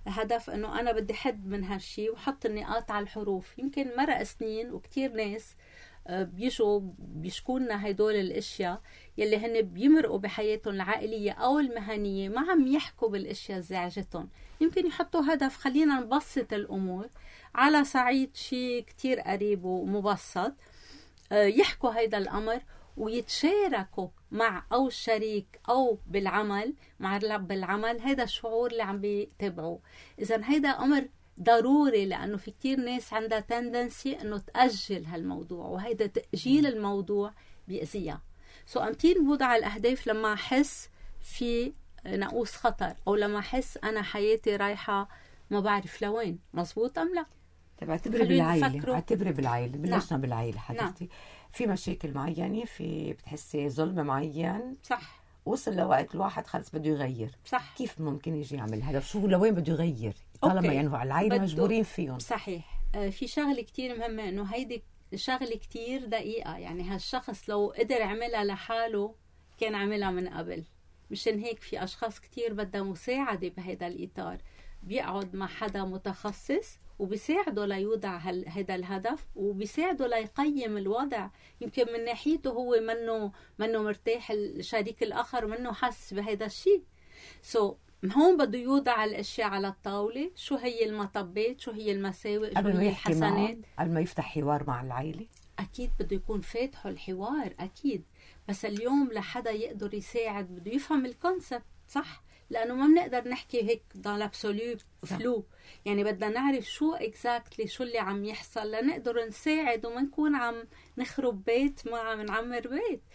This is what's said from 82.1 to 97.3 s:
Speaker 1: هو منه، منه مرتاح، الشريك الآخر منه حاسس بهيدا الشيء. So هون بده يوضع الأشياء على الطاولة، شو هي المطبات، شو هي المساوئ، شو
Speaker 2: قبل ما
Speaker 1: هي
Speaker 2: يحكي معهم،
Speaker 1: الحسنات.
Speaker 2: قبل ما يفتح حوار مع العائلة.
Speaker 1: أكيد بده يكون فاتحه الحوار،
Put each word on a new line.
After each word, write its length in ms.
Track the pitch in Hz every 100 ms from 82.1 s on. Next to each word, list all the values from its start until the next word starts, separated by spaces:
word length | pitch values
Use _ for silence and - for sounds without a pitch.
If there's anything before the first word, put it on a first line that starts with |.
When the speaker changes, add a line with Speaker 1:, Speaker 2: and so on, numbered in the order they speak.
| 226 294 320 262
Speaker 1:
هو 300 | 233 247 233
منه، 520 | 220 233 226 220 208 - - -
منه 240 | 214 226
مرتاح، 480 | 214 202 226 233 -
الشريك 720 | 214 208 - - 226 208 -
الآخر 440 | - 233 233 247 214
منه 260 | 226 233
حاسس 420 | 208 254 - -
بهيدا 320 | 196 208 208 214
الشيء. 360 | - 381 392 - - - - - - -
So 60 | 226 202 - - - 185 247
هون 200 | 339 339
بده 220 | 240 247
يوضع 460 | 247 277 262 226
الأشياء 440 | 214 202 202 - 208
على 200 | 196 196
الطاولة، 640 | 190 202 202 208 247 339
شو 220 | - - 269
هي 280 | 247 233
المطبات، 760 | 220 214 196 208 180 190 226 254
شو 100 | 254
هي 220 | 214 214
المساوئ، 580 | 196 196 185 214 208 214
شو 60 | 180
Speaker 2:
قبل 180 | 202
ما 80 | 180
Speaker 1:
هي 40 | 202
Speaker 2:
يحكي 280 | 190 -
معهم، 200 | 160 156
Speaker 1:
الحسنات. 240 | 196 214 233 - -
Speaker 2:
قبل 120 | 165
ما 100 | 165
يفتح 340 | 170 - -
حوار 300 | 156 139 147 135
مع 160 | 123
العائلة. 440 | 131 123 156 165 226 - - -
Speaker 1:
أكيد 320 | 190 - 247 -
بده 160 | 185 196
يكون 240 | - 208
فاتحه 500 | - 233 269 - 196
الحوار، 640 | 185 - 185 214